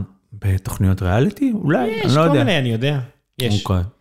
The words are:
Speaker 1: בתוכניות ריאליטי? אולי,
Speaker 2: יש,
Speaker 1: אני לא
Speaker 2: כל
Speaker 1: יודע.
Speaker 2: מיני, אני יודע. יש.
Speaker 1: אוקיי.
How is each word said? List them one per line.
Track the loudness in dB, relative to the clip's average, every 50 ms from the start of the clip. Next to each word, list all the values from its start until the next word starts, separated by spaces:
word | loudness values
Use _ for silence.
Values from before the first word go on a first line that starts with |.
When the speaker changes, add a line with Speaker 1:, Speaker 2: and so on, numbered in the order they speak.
| -4 -8 _ _ _ _
Speaker 1:
בתוכניות | -14 -6 -2 -2 -2 -2 -2 -6 -2 0 2 2 2 2
ריאליטי? | 0 0 2 2 2 0 0 -2 -2 -2 -2
אולי, | -2 0 0 0 0 0 -2
Speaker 2:
יש, | -2 -2 0
Speaker 1:
אני | 2 2
לא | 4
Speaker 2:
כל | 4
Speaker 1:
יודע. | 4 4 2
Speaker 2:
מיני, | 2 2 0 0
אני | 0 0
יודע. | -2 -2 -2 -2 -2 -4 -6 -8 -14 _ _ _ _ -4
יש. | -2 0 0 0 0
Speaker 1:
אוקיי. | 0 0 0 -2 -4 -8 _